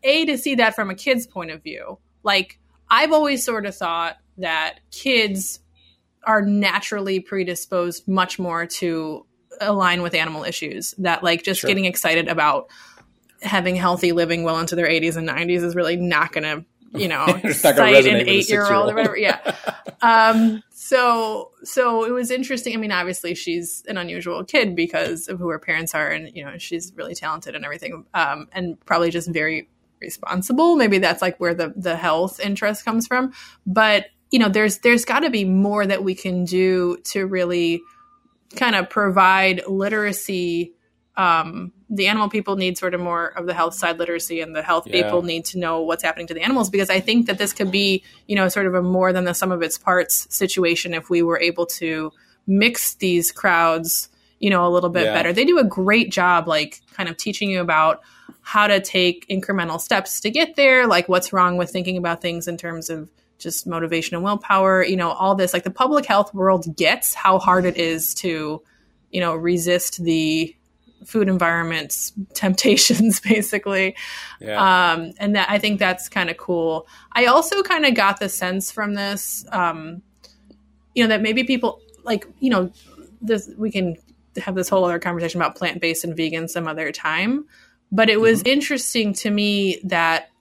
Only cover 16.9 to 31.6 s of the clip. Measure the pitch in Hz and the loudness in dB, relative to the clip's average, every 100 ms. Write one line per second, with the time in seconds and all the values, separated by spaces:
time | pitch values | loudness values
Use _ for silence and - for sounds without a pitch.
16.9 | 214 185 143 156 190 214 - 156 - 214 | -6 -2 0 0 0 -2 2 4 6 8
17.9 | 208 196 202 185 196 202 208 202 202 214 | 8 8 4 4 2 2 2 2 2 2
18.9 | 214 226 202 196 175 - - - - - | 0 0 0 0 0 -4 -8 -8 -10 -12
19.9 | - 233 226 220 226 226 214 - - - | 0 4 6 6 6 4 2 -8 -18 0
20.9 | 262 247 233 220 214 - _ - 262 247 | 2 4 2 -2 -6 -10 _ -6 0 2
21.9 | 226 226 247 240 254 254 247 247 226 214 | 2 0 -2 -2 -4 -4 -6 -4 -6 -4
22.9 | 180 175 180 170 175 - 170 170 - - | -2 -4 -6 -8 -6 -6 -6 -6 -12 -10
23.9 | 196 170 175 175 170 185 294 220 170 170 | -8 -8 -8 -8 -8 -2 0 0 0 -2
24.9 | 170 165 170 - 185 175 156 - 160 165 | -2 -4 -6 -10 -8 -6 -6 -4 -6 -4
25.9 | 156 151 156 160 160 139 170 - 170 170 | -4 -4 -6 -8 -16 -16 -16 -10 -10 -10
26.9 | 175 151 175 156 156 - - 143 151 170 | -12 -12 -10 -10 -10 -10 -12 -10 -10 -12
27.9 | 160 - 185 147 147 - 190 175 - - | -14 -6 -2 -2 -4 -8 -8 -8 -8 -2
28.9 | 170 170 170 170 165 156 160 - _ _ | 0 2 -2 -4 -2 -2 -4 -8 _ _
29.9 | - - - - 185 185 254 339 320 220 | -20 -16 -12 -6 -4 0 2 4 6 4
30.9 | 196 180 175 185 175 175 170 | 4 2 2 -2 -2 -2 -2